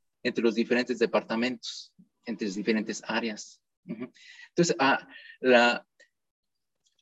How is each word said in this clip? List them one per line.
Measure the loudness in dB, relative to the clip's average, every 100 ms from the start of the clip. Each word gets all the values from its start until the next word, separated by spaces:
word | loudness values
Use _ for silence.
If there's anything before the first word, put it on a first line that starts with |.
| _ _
entre | -6 0
los | 0 2
diferentes | 0 0 0 0
departamentos, | 0 0 -2 -2 -2 -4 -10 -14 -18 _ _ _
entre | -10 -6 -6
las | -4
diferentes | -2 0 -2 -8 -6
áreas. | -4 -4 -8 -14 -20 _ _ -16
Ujú. | -12 -14 _ -20 -20 -8
Entonces, | 0 0 2
ah, | 2 2 -4 -18 -20 -4
la, | 4 6 6 2 -6 _ _ _ _ _ _ _ _ _ _ _